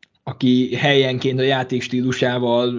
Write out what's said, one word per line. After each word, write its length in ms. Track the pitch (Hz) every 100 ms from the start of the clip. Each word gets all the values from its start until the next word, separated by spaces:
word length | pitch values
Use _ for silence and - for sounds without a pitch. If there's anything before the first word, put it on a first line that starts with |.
| _ _
aki 500 | - - 127 123 127
helyenként 640 | 123 143 139 131 127 135 127
a 40 |
játék 400 | 131 131 127 127
stílusával 920 | - 123 127 120 131 123 123 120 123